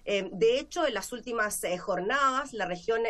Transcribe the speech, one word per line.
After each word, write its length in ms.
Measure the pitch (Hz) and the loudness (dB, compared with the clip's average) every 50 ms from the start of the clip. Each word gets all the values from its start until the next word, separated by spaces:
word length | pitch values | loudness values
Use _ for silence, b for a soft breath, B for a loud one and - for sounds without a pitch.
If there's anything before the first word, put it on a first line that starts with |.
| B | B
Eh, 260 | - 202 196 190 - 208 | -2 0 0 -2 -4 0
de 260 | 180 226 226 247 277 | 2 4 4 4 4
hecho, 260 | 311 - - 349 320 | 0 -2 -2 0 0
en 80 | 269 214 | 0 0
las 200 | 196 185 - 247 | -2 -4 -6 -8
últimas, 500 | 226 - 247 233 226 208 208 - - 214 | -8 -6 -4 -2 0 0 0 -2 -2 -2
eh, 140 | 170 180 | -2 -2
jornadas, 760 | 175 - 208 185 180 185 220 262 285 277 262 254 269 285 269 | -2 -2 -2 -2 0 0 0 2 2 2 2 2 0 -2 -4
la 140 | 247 208 190 | -4 -4 -4
región 380 | 160 185 175 - 220 226 226 233 | -2 -4 -2 -2 0 0 0 0